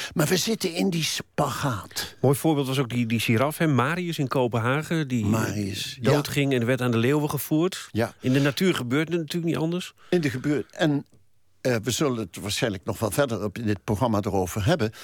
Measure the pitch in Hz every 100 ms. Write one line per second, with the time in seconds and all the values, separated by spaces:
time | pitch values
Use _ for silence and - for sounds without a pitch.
0 | - - 151 180 - 220 180 170 190 170
1 | 147 - - - 143 117 139 104 - -
2 | - - 131 143 160 143 131 135 120 120
3 | 113 117 - 113 143 - 165 123 131 170
4 | 175 156 135 139 123 117 117 143 156 165
5 | 139 123 104 110 107 101 98 98 - -
6 | 120 143 143 143 139 127 117 127 123 113
7 | 120 151 147 143 - 156 180 - - 107
8 | 110 - 127 135 139 - 190 151 120 139
9 | 160 170 151 175 165 143 160 180 - -
10 | - 180 147 127 147 143 - - 165 143
11 | - - - _ _ _ 131 117 98 110
12 | 151 117 101 - 98 - 139 92 - 101
13 | 110 139 139 107 101 113 107 101 - 104
14 | 123 104 101 95 90 110 95 175 110 -